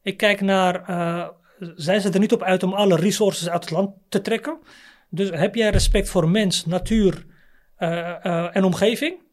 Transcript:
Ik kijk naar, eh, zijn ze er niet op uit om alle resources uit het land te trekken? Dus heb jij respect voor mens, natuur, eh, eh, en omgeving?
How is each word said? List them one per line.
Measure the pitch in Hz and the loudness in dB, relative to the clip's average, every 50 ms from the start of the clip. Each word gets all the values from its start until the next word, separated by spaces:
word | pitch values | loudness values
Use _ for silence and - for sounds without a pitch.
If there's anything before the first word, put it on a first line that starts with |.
Ik | _ 202 196 | _ -6 -4
kijk | 196 220 208 202 202 | 0 0 0 2 2
naar, | 202 196 196 190 185 180 180 180 180 | 0 2 2 2 2 2 0 -2 -8
eh, | - 180 175 170 170 170 175 170 156 - _ _ _ _ _ 190 170 165 | -8 -6 -4 -4 -4 -4 -6 -8 -10 -14 _ _ _ _ _ -16 -16 -12
zijn | - 147 165 190 214 | -6 -2 0 0 0
ze | 190 202 | 0 0
er | 170 190 | 2 2
niet | 208 - 240 | 2 2 2
op | 226 175 | 0 2
uit | 185 190 185 196 | 0 0 0 0
om | 185 190 | -2 0
alle | 202 208 196 175 | 2 4 4 4
resources | 156 165 208 196 - 214 196 - - 170 175 | 4 4 0 2 2 0 0 0 -2 -6 -4
uit | 170 170 - | -4 -4 -4
het | - | -4
land | 160 170 196 196 196 - _ _ | -2 -2 -2 -2 -6 -16 _ _
te | - 196 | -6 -4
trekken? | 196 - - - - 294 320 320 _ - - - - - - _ _ _ | -2 -2 -4 -4 -4 -8 -10 -10 _ -20 -20 -20 -20 -20 -20 _ _ _
Dus | - 160 196 190 | -6 -4 -4 -4
heb | 170 147 175 202 196 | 0 -2 -2 0 0
jij | 226 220 208 | 0 0 2
respect | 202 - - - - 208 196 - | 2 2 2 4 2 2 0 2
voor | - 185 160 160 | 0 2 2 4
mens, | 180 220 214 185 - - - | 2 2 2 0 -2 -2 -4
natuur, | 160 180 180 - - 220 220 202 185 156 - - - - _ _ _ - _ _ _ _ | -4 -4 -4 -2 0 2 4 4 2 2 0 -14 -20 -20 _ _ _ -20 _ _ _ _
eh, | _ 180 165 170 170 170 175 170 160 - | _ -4 -4 -4 -4 -6 -8 -12 -8 -4
eh, | 190 170 170 170 170 - | -2 -2 -2 -2 -2 0
en | 196 190 | 2 2
omgeving? | 185 170 170 202 220 240 - 285 320 370 - _ _ | 2 2 2 2 2 2 0 -4 -4 -6 -8 _ _